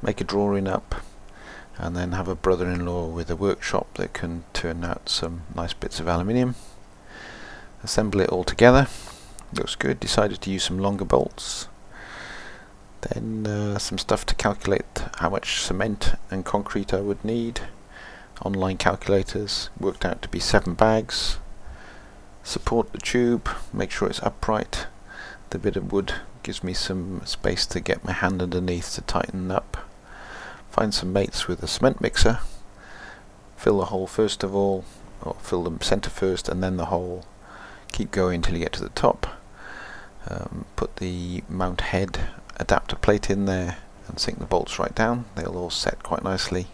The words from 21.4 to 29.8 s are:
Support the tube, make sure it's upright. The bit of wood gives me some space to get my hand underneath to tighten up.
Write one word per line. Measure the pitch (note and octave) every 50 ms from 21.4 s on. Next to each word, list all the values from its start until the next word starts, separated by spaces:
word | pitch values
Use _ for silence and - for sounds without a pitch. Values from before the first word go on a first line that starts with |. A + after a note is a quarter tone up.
| - - - - - - - - - - - - - - - - - - - - -
Support | - - - - - - A#2 A2 - -
the | -
tube, | - - - B2 B2 A#2+ A#2+ A2+ - - - - - - -
make | G2+ F#2+ F#2+
sure | - - G#2 G2
it's | G2+ - -
upright. | A2 - - - - A2 G#2+ - - - - - - - - - - - - - - - - - -
The | - G2+
bit | - G#2+ E2+
of | G2 G2 F#2+
wood | - G2 F#2+ - - - - - - - -
gives | - - - -
me | F#2 F2+
some | - - - F#2+ F#2 F2 F#2 F#2 - -
space | - - - - - - - -
to | - - F2+
get | - - - - -
my | F#2+ F#2
hand | - - F2+ F#2+ F2+
underneath | F2+ F2+ F2 F2+ F2+ F2+ F2+ E2+ E2+ - -
to | -
tighten | - - - G2 - - - F#2+ F#2 F#2
up. | F#2 - - - - -